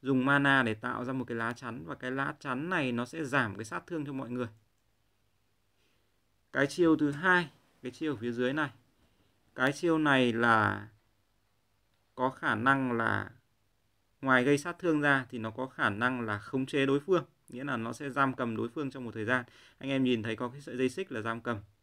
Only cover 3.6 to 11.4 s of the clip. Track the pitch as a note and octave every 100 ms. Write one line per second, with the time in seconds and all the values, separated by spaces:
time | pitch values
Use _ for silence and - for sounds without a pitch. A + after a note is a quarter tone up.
3.6 | A2+ F3 - E3+ C#3+ C3+ B2+ B2 A#2 -
4.6 | _ _ _ _ _ _ _ _ _ _
5.6 | _ _ _ _ _ _ _ _ _ C3
6.6 | C#3+ - E3+ D#3 D3 D3 F#3 F3+ D#3+ -
7.6 | _ _ B2+ - D#3 B2+ A#2+ A#2 B2 C#3+
8.6 | D3+ - _ _ _ _ _ _ _ -
9.6 | B2+ D3 F3 D#3+ D3+ C3+ B2 A2+ A#2 A2+
10.6 | G#2 G2+ G#2 _ _ _ _ _